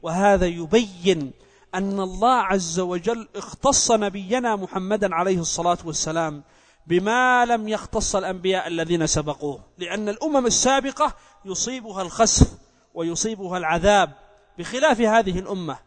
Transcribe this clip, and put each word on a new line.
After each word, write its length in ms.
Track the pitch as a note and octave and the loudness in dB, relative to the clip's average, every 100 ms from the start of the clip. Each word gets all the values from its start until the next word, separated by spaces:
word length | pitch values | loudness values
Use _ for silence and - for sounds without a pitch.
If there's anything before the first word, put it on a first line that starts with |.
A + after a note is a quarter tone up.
وهذا 440 | E3 E3+ G3+ G3 F3+ | -4 2 4 4 2
يبين 840 | F3 E3 G3 A3+ F#3 F3 F3+ C#3 - _ _ _ F#3 | -2 0 0 0 -2 0 0 -2 -12 _ _ _ -6
أن 240 | G3 G3 | -4 -4
الله 360 | F#3+ F#3 A3+ B3+ | -4 0 2 2
عز 440 | G3 G3 E3+ E3 | 2 0 -2 -4
وجل 480 | F3+ F3+ F3 A#3 A3 - | -2 -2 -2 -4 -6 -12
اختص 560 | - - C4+ C#4 - | -14 -2 0 2 2
نبينا 640 | A3+ G#3 G3 F#3+ B3 A#3+ G#3+ | 2 2 -4 -4 -2 0 -2
محمدا 600 | F#3 F#3+ F#3 G#3+ G3 E3 | -4 -6 -2 0 0 0
عليه 240 | F#3 F#3 | 0 0
الصلاة 380 | D#3+ - E3+ F3 E3+ | -2 -2 0 0 -2
والسلام 580 | D3+ - D#3+ D#3+ D3 D3 _ _ _ - | -6 -4 -2 -4 -6 -16 _ _ _ -2
بما 580 | E3+ G3 A#3 B3+ B3 A#3+ | 0 2 2 4 4 4
لم 220 | A#3 G#3+ | 2 0
يختص 480 | G#3+ - A3 G3+ G3+ | -6 -4 -4 -2 -2
الأنبياء 520 | E3+ F#3 F3+ F#3 E3 | -2 -4 0 0 -2
الذين 400 | E3+ E3 E3+ D#3 | -4 0 0 2
سبقوه، 520 | - D3+ C#3+ D3 C3 - _ | 0 -2 -6 -6 -8 -14 _
لأن 320 | F3 G3 G#3 | -8 -6 -4
الأمم 360 | G#3+ D#4 C#4+ A#3+ | -4 0 2 2
السابقة 680 | - B3 C4+ C4+ C4 D4 - - _ G3 | 2 2 2 0 -2 -2 -2 -18 _ -12
يصيبها 560 | F3+ - B3+ A3+ F#3+ | -8 -6 -8 -10 -8
الخسف 560 | F3+ - A3 - - - _ _ _ | -8 2 2 6 6 4 _ _ _
ويصيبها 640 | - E3 E3 A3 A3 F#3+ F#3 | -6 -4 -4 -4 -6 -6 -4
العذاب 540 | D#3+ E3+ F#3+ G#3 E3+ C3+ - _ _ - | 0 2 4 6 4 -2 -20 _ _ -14
بخلاف 440 | E3+ A#3+ D4+ A#3 | -8 0 2 4
هذه 380 | A3+ A3 F#3+ F3 | 4 4 2 -2
الأمة 380 | G3 G3 E3 C3 | -6 -8 -8 -10